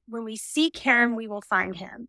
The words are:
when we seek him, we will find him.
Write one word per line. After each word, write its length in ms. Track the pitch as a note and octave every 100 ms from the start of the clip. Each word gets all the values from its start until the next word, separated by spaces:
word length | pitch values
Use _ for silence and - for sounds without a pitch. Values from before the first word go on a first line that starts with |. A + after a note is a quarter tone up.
| -
when 160 | A#3
we 120 | A3+ A3
seek 420 | - D4 E4 -
him, 380 | C4+ A#3+ A#3+ A3+
we 120 | A3+
will 140 | G#3
find 340 | - F#3+ F#3+ F3+
him. 320 | - -